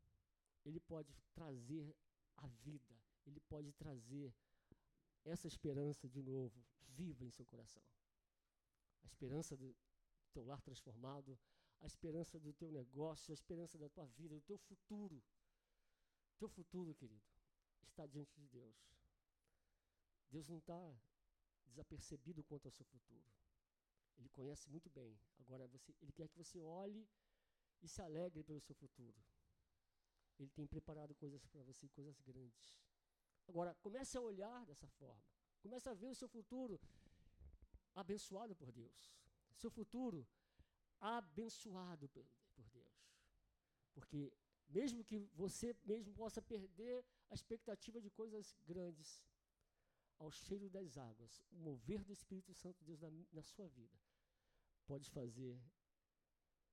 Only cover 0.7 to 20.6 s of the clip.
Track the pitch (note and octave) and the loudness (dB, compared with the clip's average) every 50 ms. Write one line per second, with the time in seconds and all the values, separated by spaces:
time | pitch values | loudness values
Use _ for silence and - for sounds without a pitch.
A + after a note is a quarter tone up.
0.7 | D#3+ E3 - - E3 D#3 D3+ C#3 C#3+ - - - - D#3+ E3 D3+ C3+ B2 A#2 A#2+ | 0 0 0 2 0 0 0 -2 -4 -12 -12 -10 -6 -4 -2 0 0 0 0 2
1.7 | D3+ D#3+ D3 D3 D#3 - - - _ _ _ _ - - C#3 C3+ A#2+ A2+ A#2 D3 | 2 2 2 0 -4 -8 -16 -20 _ _ _ _ -12 -8 -6 -6 -6 -4 -4 -2
2.7 | D3 C#3+ B2+ A2 A2+ A2+ - _ _ _ - C#3 D3 - - - D#3+ D3+ D3 C#3+ | -2 -2 -4 -8 -20 -20 -20 _ _ _ -10 -8 -8 -8 -4 -2 0 0 0 0
3.7 | C#3+ - D3+ D3+ C#3 B2 A2+ A#2 C3+ C#3+ C#3+ B2+ A2+ - _ _ - - _ - | -2 -2 -2 -2 0 -2 -2 0 0 2 2 0 -2 -6 _ _ -20 -20 _ -20
4.7 | - - _ - - - _ _ _ _ - D#3 E3+ E3+ - E3 - - - D#3 | -20 -20 _ -20 -20 -20 _ _ _ _ 0 2 2 4 4 2 0 6 6 8
5.7 | C#3 C#3 C#3+ D3 C#3+ - - B2+ B2 C#3 C3+ C3 C3 C3+ C3 A#2+ G#2 B2 A#2 - | 8 10 8 8 6 4 0 -2 0 2 2 4 6 6 4 4 2 -4 -16 -18
6.7 | - - - - C3 C3 F3+ F3 C#3+ B2 B2+ A#2+ A#2 - A#2+ - - A#2 A2+ G#2+ | -20 -20 -16 -10 -2 0 0 2 2 0 -2 -4 -4 -6 -10 -10 -10 -12 -10 -10
7.7 | - G#2+ G#2 - - - _ _ _ _ _ _ _ _ _ _ _ _ _ _ | -12 -14 -16 -20 -20 -20 _ _ _ _ _ _ _ _ _ _ _ _ _ _
8.7 | _ _ _ _ _ _ - - - - D3 B2 C3+ D#3 D#3+ - D3 C3+ C3 C3 | _ _ _ _ _ _ -12 -12 -6 -2 2 4 4 4 4 2 0 -2 -4 -6
9.7 | - - _ _ _ _ _ _ _ _ _ _ - C#3+ A2+ B2 C#3+ C3+ - D3 | -8 -10 _ _ _ _ _ _ _ _ _ _ -6 -4 -2 -2 -2 -4 -4 -6
10.7 | B2+ - - C3+ A2 A#2 B2 C3 C#3+ C#3+ C#3 C3+ C3 - _ _ - - - - | -6 -6 -6 -8 -6 -4 -2 -2 -2 -2 -4 -6 -8 -10 _ _ -20 -20 -20 -20
11.7 | _ - D#3+ D3+ - - - D#3+ D#3 E3 E3+ - - E3 D3+ D3 D3 - E3+ D#3+ | _ -8 -6 -6 -6 -2 0 2 4 4 2 2 -2 -4 -4 -4 -4 -2 -2 0
12.7 | D#3 C#3 B2 B2 C3 C3+ D3+ D#3+ D#3 D3 - - D#3 - - - F3+ E3 E3+ D#3+ | 0 0 -2 -2 2 2 4 4 4 2 -2 -2 -2 -2 -2 -2 0 0 0 -2
13.7 | - D#3+ D3+ C#3+ - F#3+ D#3 C3 A2+ C3+ E3 D#3+ D3+ D3+ C#3 - G3+ G3 - - | -2 -6 -6 -6 -6 -6 -8 -6 -6 -8 -6 -4 -4 -4 -2 -4 -4 -4 -4 -10
14.7 | F#3+ - - - G#3+ G#3 G#3 F#3+ D#3 B2+ - _ _ - _ _ _ _ _ _ | -16 -12 -4 0 0 2 2 0 -2 -6 -10 _ _ -20 _ _ _ _ _ _
15.7 | _ _ _ - _ _ - _ _ _ _ _ _ - G#3 G#3+ - F#3 E3+ - | _ _ _ -20 _ _ -20 _ _ _ _ _ _ -2 -2 0 0 -4 -8 0
16.7 | - F3+ F3+ D#3+ D3 - C3+ A2+ A2 G#2 - - - - _ _ _ _ _ _ | 2 2 4 4 2 -2 -4 -8 -8 -10 -16 -18 -20 -20 _ _ _ _ _ _
17.7 | _ - - - - - D#3 C#3+ C3+ D3 C#3+ C#3 - D3+ D3 C3+ B2 B2 A#2+ A2 | _ -20 -18 -12 -6 -6 -6 -2 -2 -2 -2 -2 -6 -16 -16 -12 -10 -10 -10 -10
18.7 | A2 - - - - - - - _ _ _ _ _ _ _ _ _ _ _ _ | -14 -16 -20 -20 -20 -20 -20 -20 _ _ _ _ _ _ _ _ _ _ _ _
19.7 | _ _ _ _ _ _ _ _ _ _ _ - B2+ D#3 D3+ C#3 E3+ D#3+ | _ _ _ _ _ _ _ _ _ _ _ -6 -6 -6 -4 -4 -6 -6